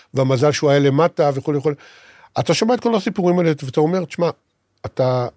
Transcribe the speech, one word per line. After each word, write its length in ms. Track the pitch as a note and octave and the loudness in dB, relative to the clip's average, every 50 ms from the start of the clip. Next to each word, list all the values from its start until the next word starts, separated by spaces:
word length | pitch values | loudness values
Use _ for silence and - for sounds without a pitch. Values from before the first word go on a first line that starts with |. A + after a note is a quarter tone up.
| _ _ - | _ _ -4
והמזל 380 | D3 C3+ C3 C3+ A#2 D3 D3 | -2 0 0 2 2 2 2
שהוא 180 | C#3+ - D#3 C#3+ | 2 2 2 2
היה 80 | C#3 C#3+ | 4 4
למטה, 520 | C#3+ C#3 C3+ D3 - - - - D#3 C#3+ C3 | 4 2 4 2 2 2 2 0 0 0 0
וכולי, 240 | C3 - D#3 C#3+ C#3+ | -2 -4 -4 -4 -2
וכולי. 160 | C3 D#3 C#3+ - - - - - - - - - - _ - - | -2 -4 -4 -6 -10 -20 -20 -20 -20 -20 -20 -20 -20 _ -6 -2
אתה 160 | B2 - E3 | -2 0 0
שומע 200 | - A3+ A3+ B3+ | 0 0 0 0
את 60 | A3+ | 0
כל 140 | - A#3 A3+ | 0 0 0
הסיפורים 440 | G3 - A3+ F#3 - F3 F3+ F3 F3+ | 0 -2 -4 -4 0 0 2 2 2
האלה, 140 | E3+ D#3+ D3+ - | 0 0 -2 -2
ואתה 180 | C3+ C3 - D#3 | -6 -4 0 0
אומר, 240 | D3+ E3 F3+ F#3+ E3+ | 0 0 0 -4 -6
"תשמע, 260 | - - - E3+ D#3+ - _ _ _ _ _ _ _ _ _ - | -6 -6 -4 -4 -4 -4 _ _ _ _ _ _ _ _ _ -14
אתה, 400 | - - - C3 B2+ B2+ B2 B2 - - | -8 -4 -2 0 0 0 -2 -4 -6 -8